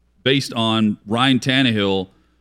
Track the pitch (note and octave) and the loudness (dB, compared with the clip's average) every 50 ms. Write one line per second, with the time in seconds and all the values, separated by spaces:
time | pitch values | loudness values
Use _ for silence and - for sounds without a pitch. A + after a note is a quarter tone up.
0 | _ _ _ _ - C3 C#3 C#3 C3+ - C3 A#2+ A2+ A2+ A2 A2 G#2+ G#2+ G#2 - | _ _ _ _ -2 0 0 0 -2 -4 -4 -4 -2 0 0 2 2 0 0 -2
1 | - G2+ G#2+ A#2 B2+ C3+ C3 A#2+ - C3+ B2+ C3+ C3+ B2 A2 G#2+ G2+ G2 F#2+ F#2+ | -6 -4 -2 0 2 2 2 2 0 0 0 0 0 0 0 0 0 0 0 -2
2 | F#2 - _ _ _ _ _ _ | -4 -6 _ _ _ _ _ _